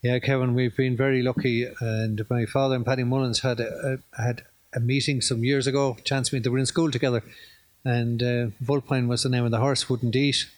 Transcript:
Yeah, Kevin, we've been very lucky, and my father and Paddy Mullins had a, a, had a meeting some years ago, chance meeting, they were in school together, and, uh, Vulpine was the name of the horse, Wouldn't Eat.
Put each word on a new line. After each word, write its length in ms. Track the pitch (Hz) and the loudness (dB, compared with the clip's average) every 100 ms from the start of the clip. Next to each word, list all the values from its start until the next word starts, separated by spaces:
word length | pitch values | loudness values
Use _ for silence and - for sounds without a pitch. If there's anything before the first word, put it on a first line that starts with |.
Yeah, 200 | 123 123 | 2 0
Kevin, 340 | 131 135 127 | 2 0 2
we've 220 | 123 127 - | 2 0 0
been 200 | 131 120 | 0 2
very 260 | 135 131 | 2 2
lucky, 440 | 123 123 131 117 120 - | 0 0 0 0 -2 -4
and 440 | 117 110 113 107 110 | -4 -2 -2 -2 -2
my 160 | 123 113 | -2 0
father 300 | 139 135 131 | 0 2 0
and 100 | 117 | 0
Paddy 160 | 131 | 0
Mullins 380 | 123 131 127 110 | 0 0 0 0
had 180 | 135 120 | -2 -2
a, 400 | 117 - 131 131 - - | -4 -4 -6 -6 -10 -4
a, 60 | |
had 200 | 117 117 - _ _ | -4 -4 -10 _ _
a 60 | 123 | -2
meeting 420 | 117 135 131 135 | 0 2 0 0
some 220 | - 117 | 0 0
years 240 | 117 139 131 | 2 2 2
ago, 300 | 139 139 117 | 2 0 0
chance 280 | - 139 127 | -2 -2 0
meeting, 120 | 135 | -2
they 60 | 117 | 0
were 80 | 127 | 0
in 80 | 131 | 0
school 260 | - 165 | 0 0
together, 320 | 123 135 120 - - - - _ _ | 2 0 0 -2 -18 -20 -20 _ _
and, 380 | 131 120 117 117 | -2 0 0 0
uh, 240 | 123 120 120 101 | 0 0 -2 -6
Vulpine 480 | 120 143 - 135 120 | -2 -2 0 0 0
was 160 | 120 | 0
the 40 | 131 | 0
name 160 | 123 | 0
of 60 | 120 | 2
the 80 | 113 | 2
horse, 320 | 135 131 - | 2 0 -2
Wouldn't 240 | 123 120 | -2 0
Eat. 320 | 120 143 131 - | 2 2 0 -4